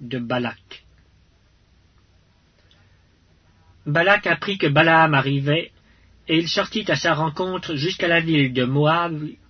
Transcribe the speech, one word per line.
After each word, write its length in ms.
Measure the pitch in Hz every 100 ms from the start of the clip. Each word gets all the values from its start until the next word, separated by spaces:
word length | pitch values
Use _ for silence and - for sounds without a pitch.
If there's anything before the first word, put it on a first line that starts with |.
de 180 | 123 127
Balak. 680 | 117 123 120 101 _ - _ _ _ _ _ _ _ _ _ _ _ _ _ _ _ _ _ _ _ _ _ _ _ _ _ _ _ _ _ _ -
Balak 400 | 151 180 202 180
apprit 320 | 165 - 196
que 80 | 156
Balaam 480 | 143 165 165 160
arrivait, 560 | 143 135 139 139 156 - _ _ _ _ _ -
et 120 | 160
il 100 | 165
sortit 420 | 202 190 220 196
à 60 | 147
sa 180 | 170
rencontre 640 | 147 160 147 185 185 - 151
jusqu'à 320 | 160 190 175
la 120 | 165
ville 320 | 165 156 131
de 120 | 127
Moab, 560 | 127 139 151 165 170 151 151 - _